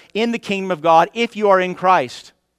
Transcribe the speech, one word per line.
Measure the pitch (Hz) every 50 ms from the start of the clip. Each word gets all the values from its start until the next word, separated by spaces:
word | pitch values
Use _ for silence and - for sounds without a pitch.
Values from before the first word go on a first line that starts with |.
| - _ -
in | 196 226 240
the | 233 233
kingdom | - - 202 196 190 190
of | 180 151
God | 147 165 160 160 - - -
if | 226 233 233 -
you | 208 214 202
are | 190 185
in | 185 180 180
Christ. | - 180 185 185 170 135 117 - - - - _ _ _ _ _